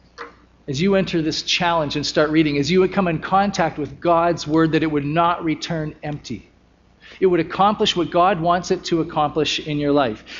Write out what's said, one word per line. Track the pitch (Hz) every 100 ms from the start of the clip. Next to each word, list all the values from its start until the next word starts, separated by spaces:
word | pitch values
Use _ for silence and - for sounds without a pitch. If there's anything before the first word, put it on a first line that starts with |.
| _ - - - _ _ -
as | 135
you | 196
enter | 190 - 170
this | 156 -
challenge | - - 175 170 143
and | 147 143
start | 165 151
reading, | 156 156 143
as | 139
you | 185
would | 180
come | 202 180
in | 160
contact | - 190 202 196 160 -
with | 135 139
God's | 170 165 175 160 147
word, | 160 160
that | 156
it | 156
would | 147
not | 143 165 170 175
return | 165 156 - 160 156 -
empty. | 151 147 - 104 - _ _ _ _ _ - -
It | 190
would | 175
accomplish | 160 - 202 208 208
what | 175 156
God | 175 185 180
wants | 170 180 175
it | 180
to | - 165
accomplish | 165 160 147 156 143 -
in | 156 147
your | 147
life. | 143 123 107 -